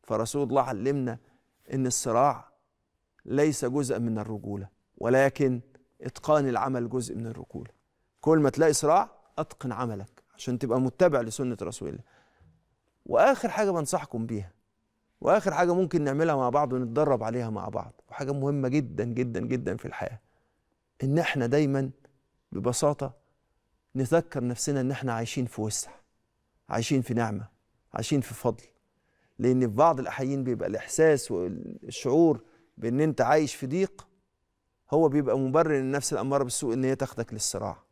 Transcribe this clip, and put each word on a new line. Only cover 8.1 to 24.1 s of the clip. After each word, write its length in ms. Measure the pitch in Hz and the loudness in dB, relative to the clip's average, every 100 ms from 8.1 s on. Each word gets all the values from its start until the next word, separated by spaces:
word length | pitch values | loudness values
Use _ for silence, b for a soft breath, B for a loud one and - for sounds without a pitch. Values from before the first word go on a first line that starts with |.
| _ | _
كل 180 | - 160 | 2 4
ما 120 | 143 | 4
تلاقي 220 | 135 160 | 4 2
صراع، 380 | 147 151 175 - - _ - | 4 2 2 0 -8 _ -8
أتقن 340 | 156 - 135 | -8 -8 -8
عملك 500 | 110 123 104 98 _ _ | -4 -6 -6 -12 _ _
عشان 240 | _ - 123 | _ -6 -4
تبقى 220 | 131 123 | 0 0
متبع 400 | 131 - 180 139 | 0 4 4 4
لسنة 360 | 113 113 127 113 | -2 -4 -6 -4
رسول 260 | 90 - 80 | -8 -8 -10
الله. 140 | - b b b b b b _ _ _ _ - | -10 b b b b b b _ _ _ _ -2
وآخر 420 | 117 220 262 233 | 4 4 4 -2
حاجة 220 | - 208 | 0 0
بنصحكم 560 | 175 147 175 143 117 113 | 0 -2 -4 -4 -6 -4
بيها، 260 | 110 95 _ _ _ _ _ _ _ | -6 -8 _ _ _ _ _ _ _
وآخر 340 | - 202 196 | 2 4 2
حاجة 200 | 151 175 | 2 2
ممكن 280 | 175 180 170 | 2 2 2
نعملها 340 | 147 139 165 147 | 0 2 2 2
مع 120 | 123 | 2
بعض 240 | 139 147 | 2 2
ونتدرب 500 | 127 123 117 147 123 | 0 -2 0 2 2
عليها 280 | 110 120 117 | 0 -4 -4
مع 180 | 107 95 | -6 -6
بعض، 240 | 101 - _ _ | -8 -10 _ _
وحاجة 240 | - 135 | -10 -4
مهمة 360 | 143 139 143 127 | -2 0 0 2
جدًا، 360 | 143 127 - | 0 -2 -4
جدًا، 360 | 117 117 123 113 | -4 -2 -2 -2
جدًا 360 | 120 127 120 98 | -2 -2 -2 -6
في 100 | - | -8
الحياة، 340 | - - - _ _ _ _ _ _ _ _ | -8 -10 -10 _ _ _ _ _ _ _ _
إن 160 | 135 151 | 0 2
إحنا 280 | 165 - 120 | 0 0 2
دايمًا 440 | 143 147 139 135 - _ _ _ _ _ | 2 2 0 -2 -8 _ _ _ _ _
ببساطة 600 | - 120 120 147 147 135 - _ _ _ _ _ _ _ | -4 -2 0 0 0 -6 -10 _ _ _ _ _ _ _
نذكر 500 | 131 131 | -4 2